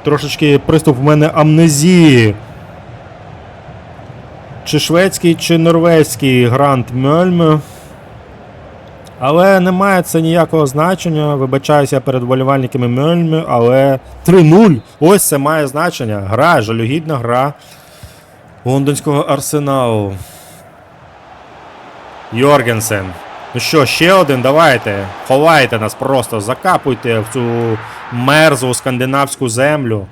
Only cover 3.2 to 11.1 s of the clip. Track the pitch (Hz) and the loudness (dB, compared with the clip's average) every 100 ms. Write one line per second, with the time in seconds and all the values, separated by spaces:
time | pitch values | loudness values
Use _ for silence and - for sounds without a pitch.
3.2 | - - - - - - - - - - | -20 -20 -20 -20 -20 -20 -20 -20 -20 -20
4.2 | - - - - - 151 - 165 190 - | -20 -20 -20 -18 -4 -4 0 0 0 0
5.2 | 175 165 - 165 165 165 170 165 151 - | -2 -2 0 0 2 2 4 2 2 0
6.2 | 139 127 120 127 143 135 110 123 135 156 | 0 2 2 2 2 0 -2 -4 0 0
7.2 | 185 175 165 151 139 - - - - - | 0 2 2 0 -2 -20 -20 -20 -20 -20
8.2 | - - - - - - - - - - | -20 -20 -20 -20 -20 -20 -20 -20 -20 -6
9.2 | 127 160 196 190 180 185 196 190 170 165 | -2 2 4 2 2 0 0 0 0 -2
10.2 | 160 170 160 160 147 139 165 185 175 | 0 0 0 0 0 0 -2 -2 -4